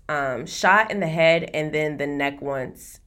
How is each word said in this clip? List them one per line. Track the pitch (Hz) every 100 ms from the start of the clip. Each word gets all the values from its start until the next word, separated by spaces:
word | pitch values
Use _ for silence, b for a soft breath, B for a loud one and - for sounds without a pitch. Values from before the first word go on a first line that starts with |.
| -
um, | 151 139 120 -
shot | - 185 208 220
in | 208
the | 165
head | 160 165 170 -
and | 156 156
then | 151 151 143
the | 143
neck | 143 143 139
once, | 139 135 127 - - -